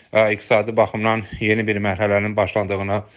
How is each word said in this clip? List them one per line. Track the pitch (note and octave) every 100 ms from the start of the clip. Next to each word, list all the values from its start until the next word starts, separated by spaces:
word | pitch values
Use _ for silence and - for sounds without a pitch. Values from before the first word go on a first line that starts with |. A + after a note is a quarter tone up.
| _
ə, | G#2+ A2
iqtisadi | G#2 - A2 G#2+ A#2
baxımdan | A2 A2 A2 A2 G2 -
yeni | A2 A2 A2
bir | G2+
mərhələnin | G#2 F#2 G#2 G2+ G#2+ G#2+
başlandığını | G2 G#2+ G2 G2 G2 G2+ -